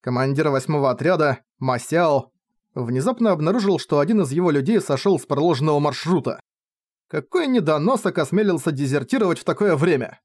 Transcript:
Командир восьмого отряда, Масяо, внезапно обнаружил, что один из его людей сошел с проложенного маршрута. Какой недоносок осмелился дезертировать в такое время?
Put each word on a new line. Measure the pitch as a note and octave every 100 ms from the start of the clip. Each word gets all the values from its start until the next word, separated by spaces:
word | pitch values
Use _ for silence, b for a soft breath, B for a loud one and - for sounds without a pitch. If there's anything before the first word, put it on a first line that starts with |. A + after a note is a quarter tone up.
Командир | - B2 C3 C#3 D#3
восьмого | C3+ C3 D3+ C#3
отряда, | B2 D#3+ F3+ D3+ B2+ _ _
Масяо, | C3 B2 - D#3+ E3+ C#3+ A#2+ _ _ _ _ -
внезапно | A#2 B2+ E3 A#3+ A3+
обнаружил, | F3 D3+ A#3 G3+ F3+
что | - D3
один | D3 A3
из | D3
его | D3 F3+
людей | C#3+ C3+ A3
сошел | - C#3 G3+ F3+
с | -
проложенного | C#3+ E3 C#3+ D3+ D3
маршрута. | D3 B2+ D#3+ F3+ B2+ - _ _ _ _ _ _ _
Какой | D#3 - F#4 D4+
недоносок | B3+ D#3+ D#3 E3 B3+ - F3+
осмелился | D3 F#3 G#3 E3 D3+
дезертировать | C#3 C#3 C#3+ C3 C4+ G3+ D#3+
в |
такое | - E3 G#3 D#3
время? | E3+ D3 B2 -